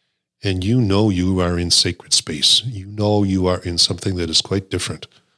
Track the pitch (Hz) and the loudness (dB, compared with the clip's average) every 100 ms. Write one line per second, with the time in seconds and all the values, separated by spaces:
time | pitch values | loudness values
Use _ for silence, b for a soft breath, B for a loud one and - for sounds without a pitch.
0 | _ _ _ _ 101 92 92 123 107 98 | _ _ _ _ -2 -2 2 2 4 4
1 | 107 90 90 92 87 87 87 - 90 - | 2 2 2 2 2 0 0 0 0 -4
2 | - - - 76 - - 117 107 95 104 | -2 -2 -2 -2 0 0 -2 -8 -10 -2
3 | 104 104 101 95 90 90 90 85 - 90 | 2 4 4 2 2 0 -2 -2 -2 -2
4 | 101 90 85 80 - 95 - 87 - - | -4 -2 -2 -2 -2 -4 -2 -6 -6 -10
5 | - _ _ | -14 _ _